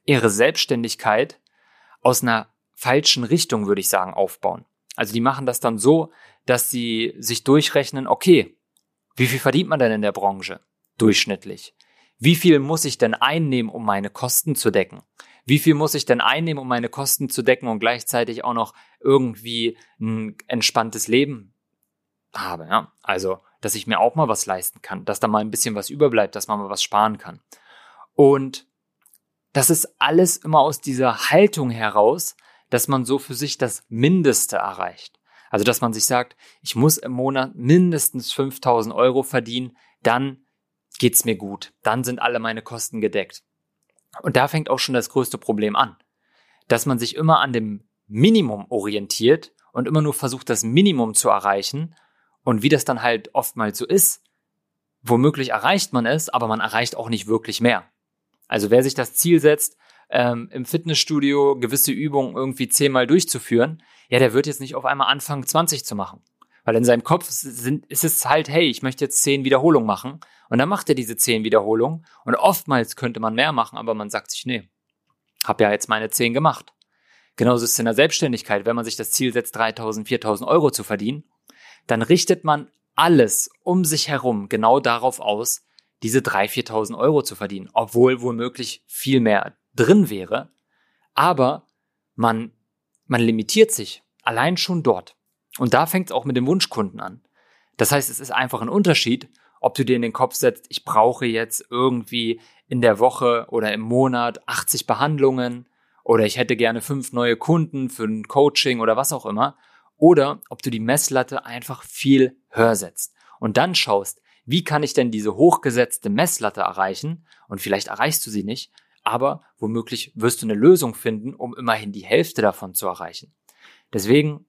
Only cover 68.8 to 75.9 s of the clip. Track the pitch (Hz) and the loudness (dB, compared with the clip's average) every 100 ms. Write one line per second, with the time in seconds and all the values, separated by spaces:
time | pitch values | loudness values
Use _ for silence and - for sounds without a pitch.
68.8 | 131 - 139 - 143 139 131 131 160 147 | -6 -4 -2 0 0 0 2 4 6 4
69.8 | 110 98 131 143 _ _ _ 120 151 202 | 2 -4 -6 -16 _ _ _ 0 0 -2
70.8 | - 131 113 113 - 110 110 107 101 113 | 0 -2 -2 -4 0 0 2 2 2 0
71.8 | 131 160 - _ 120 120 190 185 - 127 | 0 -2 -12 _ -4 2 2 0 0 0
72.8 | 113 - 120 113 110 113 151 127 110 110 | 0 -6 -8 -4 -4 0 0 0 -4 -6
73.8 | 113 110 104 107 - - 127 117 92 _ | -8 -6 -6 -8 -8 -10 -8 -8 -10 _
74.8 | _ _ _ _ _ _ - - 104 104 | _ _ _ _ _ _ -6 0 2 2
75.8 | - | -2